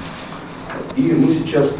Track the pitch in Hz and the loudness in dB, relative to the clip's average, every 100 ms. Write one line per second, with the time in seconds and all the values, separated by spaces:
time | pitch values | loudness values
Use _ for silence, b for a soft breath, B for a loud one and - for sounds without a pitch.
0 | - - - - - - - - - - | -8 -10 -12 -12 -12 -14 -10 -8 -6 0
1 | - - - - - 147 - | 4 6 4 4 2 2 2